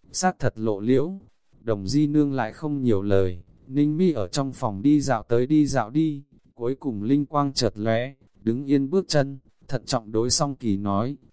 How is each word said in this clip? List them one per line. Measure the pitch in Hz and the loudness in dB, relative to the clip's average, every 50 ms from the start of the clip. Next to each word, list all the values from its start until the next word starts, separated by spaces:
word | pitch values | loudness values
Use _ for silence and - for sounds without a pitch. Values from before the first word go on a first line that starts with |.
| _ _ | _ _
xác | - - 190 185 180 - | -6 -2 0 0 0 0
thật | - 123 - | -2 -2 -2
lộ | 107 110 110 104 98 | -2 -2 -2 -2 0
liễu. | 104 117 131 135 147 175 196 196 - - _ _ _ _ _ - | 2 2 2 2 2 0 -4 -10 -14 -20 _ _ _ _ _ -10
Đồng | - 113 110 101 98 | -4 -4 -4 -2 -2
Di | 95 135 147 151 | 0 2 2 2
Nương | 147 147 151 147 143 135 | 2 2 2 2 2 0
lại | 131 113 110 - | -2 -4 -4 -6
không | - 156 151 147 139 127 | -8 -6 -6 -4 0 2
nhiều | 120 107 95 | 2 2 2
lời, | 98 101 98 98 98 95 87 87 92 _ - _ _ | 2 2 2 4 2 2 -2 -6 -12 _ -20 _ _
ninh | 131 131 143 147 151 151 | -4 0 0 2 2 2
mi | 156 185 180 | 2 2 2
ở | 151 113 95 | 2 0 -4
trong | 87 - 143 139 135 127 | -4 -2 -4 -4 -4 -4
phòng | - 127 113 98 98 | -4 -4 -4 -2 0
đi | 107 143 151 147 | 2 4 4 4
dạo | 135 135 123 107 107 | 4 2 -2 -2 0
tới | - 117 120 123 | 0 2 2 2
đi | 135 156 151 147 | 4 4 4 4
dạo | 131 131 131 107 107 | 4 2 0 0 0
đi, | 131 156 160 156 147 143 143 _ _ _ _ _ _ | 0 0 0 0 -2 -6 -10 _ _ _ _ _ _
cuối | - 117 123 135 | -6 -4 -4 -4
cùng | - - 139 110 98 104 | -4 -4 -6 -4 -2 0
linh | 117 139 147 143 | 2 2 2 0
quang | - 151 147 143 139 135 | 0 -2 -2 -2 -2 -2
chợt | - 131 101 - | 0 -2 -2 0
lóe, | 104 107 113 113 117 123 135 135 131 _ _ _ _ | -2 -2 0 0 0 -2 -6 -10 _ _ _ _ _
đứng | 101 110 117 131 143 | -2 -2 -2 -2 0
yên | 139 143 139 139 135 | 2 2 2 2 2
bước | 170 190 175 | 0 -2 0
chân, | - - 147 135 139 139 135 _ _ _ _ _ | 2 2 0 0 0 -4 -12 _ _ _ _ _
thận | - 135 117 - | -6 -6 -6 -4
trọng | - 139 120 107 104 | -4 -4 -4 -4 -2
đối | 113 113 117 123 | -2 -2 0 2
Song | 113 - 151 143 135 | 2 0 0 -2 -4
Kỳ | - 120 113 98 | -4 -2 -2 -2
nói, | 98 104 101 98 98 117 135 147 - _ _ | -2 -2 -2 0 0 -2 -2 -6 -10 _ _